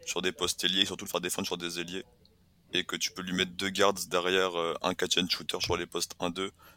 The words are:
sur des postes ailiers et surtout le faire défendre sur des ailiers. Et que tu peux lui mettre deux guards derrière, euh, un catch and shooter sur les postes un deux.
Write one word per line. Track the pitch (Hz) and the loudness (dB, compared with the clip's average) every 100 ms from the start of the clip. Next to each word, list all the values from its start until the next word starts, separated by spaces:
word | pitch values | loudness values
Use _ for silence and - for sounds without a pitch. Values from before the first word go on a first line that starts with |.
| - | -6
sur | 87 | 0
des | 90 | 0
postes | - 90 - | 0 -2 0
ailiers | 90 95 | 2 2
et | 92 | 2
surtout | 92 | -2
le | 101 | -4
faire | 87 | -2
défendre | 90 - 95 | -2 -2 -4
sur | 90 | -4
des | 87 87 | -4 -6
ailiers. | 85 92 - - - _ _ _ _ | -6 -8 -10 -18 -20 _ _ _ _
Et | 92 | -4
que | - 87 | -2 -4
tu | - | -4
peux | - | -4
lui | 90 | -2
mettre | 90 92 | 0 0
deux | 87 95 | -2 -2
guards | 95 98 98 - | 4 4 4 0
derrière, | 90 90 92 92 85 | 2 4 4 4 2
euh, | 85 - | 0 0
un | 90 | 0
catch | 90 90 - | 0 2 2
and | 90 | 2
shooter | - 78 90 | 0 -4 -2
sur | - 87 | 0 0
les | 87 | -2
postes | 87 - - | -4 -4 -4
un | 87 | -4
deux. | 85 95 - - | -2 -6 -8 -20